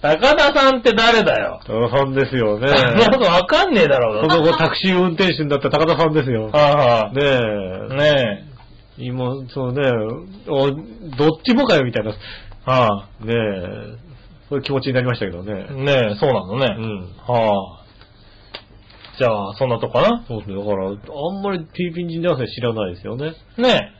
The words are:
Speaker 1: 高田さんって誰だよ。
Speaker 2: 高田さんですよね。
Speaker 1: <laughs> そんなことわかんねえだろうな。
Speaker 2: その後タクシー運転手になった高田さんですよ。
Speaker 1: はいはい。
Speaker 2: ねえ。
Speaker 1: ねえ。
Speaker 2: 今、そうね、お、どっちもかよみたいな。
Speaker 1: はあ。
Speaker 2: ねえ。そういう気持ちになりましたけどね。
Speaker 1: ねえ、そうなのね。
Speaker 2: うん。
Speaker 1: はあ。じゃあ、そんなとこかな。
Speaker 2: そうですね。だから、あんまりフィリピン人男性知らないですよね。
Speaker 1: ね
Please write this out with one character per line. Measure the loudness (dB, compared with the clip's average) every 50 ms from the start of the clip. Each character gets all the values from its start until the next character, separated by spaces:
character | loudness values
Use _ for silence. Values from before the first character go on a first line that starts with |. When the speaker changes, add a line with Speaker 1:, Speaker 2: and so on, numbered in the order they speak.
| 2
Speaker 1:
高 | 2 2 4 4 4 4
田 | 6 4 2 4
さ | 4 4 4 4
ん | 4
っ | 2
て | 2 2
誰 | 4 4 4 4 4 4
だ | 2 2 0 -2
よ。 | -4 -8 -10 -10
Speaker 2:
高 | -6 -2 -2 -2 0
田 | 2 0
さ | 0
ん | 0 0
で | 0 -2
す | 0 0
よ | 0 0 0 0 0
ね。 | 0 2
Speaker 1:
<laughs> | 2
そ | 4 2 4 4
ん | 4
な | 4
こ | 4 4 4
と | 2 4
わ | 4 2 2
か | 2 2 2 2
ん | 2 4
ね | 2 4
え | 4
だ | 4 2
ろ | 2 0 0 0
う | 2
な。 | 2 2
Speaker 2:
そ | 4
の | 4
後 | 4 2
タ | 2 0 0
ク | -2
シ | 0 0 0
ー | 2 2
運 | 2 0 2
転 | 0 0 0 0
手 | -2 -2
に | -2
な | -2
っ | 0
た | 0 0
高 | 0 2 2
田 | 2 2
さ | 2 2
ん | 2 2
で | 0 0
す | 0
よ。 | -2 -2 -2 0 2
Speaker 1:
は | 4
い | 4 4 4
は | 4 4 4 4 4 2 0 0
い。 |
Speaker 2:
ね | 0 2 2 2 2 2 0 -2 -2 -4 -6 -8 -8 -8 -8
え。 | -2
Speaker 1:
ね | 2 2 4 4 4 2 0 -2 -6 -10 -18 -20 -20 -20 -20 -20 -20 -20 -20 _ -12
え。 | -10
Speaker 2:
今、 | -8 -6 -4 -4 -4 -4 -6 -10 -10
そ | -8 -6 -4 -4
う | -2
ね、 | 0 2 2 2 0 -2 -4 -6 -10 -12 -16 -20 -18 -10 -4
お、 | 0 0 0 0 0 -4 -10 -16 -18 -16 -16 -14 -4
ど | 2 2 2
っ | 2 0 0
ち | 0 2
も | 2 4
か | 4 2
よ | 2 2
み | 0 -2
た | -4
い | -4
な。 | -4 -6 -10 -12 -18 -18 -18 -18 -20 -20 -12 -4
Speaker 1:
は | 0 2 4 4 2 2 -2 -6 -14 -20 -14
あ。 | -6
Speaker 2:
ね | -4 -2
え。 | 0 0 -2 -4 -4 -8 -10 -12 -12 -14 -16 -18 -20 -20 -20 -20 -20 -20 -20 -20 -20 -12 -6
そ | -6
う | -6
い |
う | -4
気 | -2 -4
持 | -2 -2
ち | 0
に | -2
な | 0
り | 0
ま | 0 -2
し | -4
た | -6
け | -8 -8
ど | -10 -10
ね。 | -10 -10 -10 -10 -12
Speaker 1:
ね | -10 -6 0 2 2 2 2 0 0
え、 |
そ | 0 0 0
う | 0
な | 0 -2
の | -4 -4 -2
ね。 | -2 -2 -2
Speaker 2:
う | -4
ん。 | -8 -8 -8 -10 -12 -14 -18 -18 -6
Speaker 1:
は | -2 0 2 2 2 2 0 -2 -6 -16 -20
あ。 | -20 -20 -20 -20 -20 _ -20 -20 -20 -20 -20 -20 -20 -20 -20 -20 -20 _ -20 -20 -20 -20 -20 -20 -20 -20 -4 0
じ | 0
ゃ | 0 0 0 -4 -8
あ、 | -4
そ | -4 -2
ん | -2
な | 0 -2
と | -4
こ | -2 0
か | 2 4
な。 | 4 2 0 -4 -8
Speaker 2:
そ | -10
う | -10
で | -8
す | -8
ね。 | -10 -8
だ | -4
か | -4 -4
ら、 | -2 -2
あ | -6
ん | -8 -10 -14 -16 -10 -6 -6 -6 -6 -4 -6
ま | -4 -6
り | -6
フ | -8
ィ | -10 -8 -6 -6 -6
リ | -4
ピ | -6 -8
ン | -6
人 | -6 -4 -2
男 | -2 0 0
性 | -2
知 | -6 -6 -4
ら | -4 -4 -2
な | -2 -4 -6
い | -6
で | -10
す | -12
よ | -10 -10
ね。 | -8 -8 -10 -10 -12 -20 _ -6
Speaker 1:
ね | -2 0 2 2 0 -2 -6 -14 -20